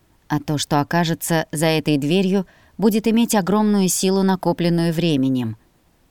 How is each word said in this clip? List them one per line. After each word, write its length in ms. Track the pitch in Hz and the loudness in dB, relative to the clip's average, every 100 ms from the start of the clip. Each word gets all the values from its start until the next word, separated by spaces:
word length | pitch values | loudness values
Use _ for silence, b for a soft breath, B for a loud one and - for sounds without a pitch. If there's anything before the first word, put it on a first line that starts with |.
| _ _ - | _ _ -6
А 120 | 147 | -6
то, 200 | 151 143 | -4 -6
что 200 | - 147 | -2 -2
окажется 680 | 143 170 165 165 - 165 - | 0 0 0 -4 -2 -2 -2
за 140 | 147 165 | -2 0
этой 320 | 156 156 147 | 0 0 0
дверью, 480 | 143 190 190 196 180 b b - | 0 0 0 -2 -4 b b -2
будет 300 | 214 214 226 | 0 2 0
иметь 260 | 226 226 | 0 2
огромную 540 | 214 175 208 214 202 185 | 0 0 0 2 2 0
силу, 340 | - 190 196 | 0 0 2
накопленную 720 | 190 185 175 170 170 170 170 | 0 0 -2 0 0 0 0
временем. 640 | 165 170 139 135 127 113 110 _ _ _ _ _ | 0 0 0 0 -2 -4 -8 _ _ _ _ _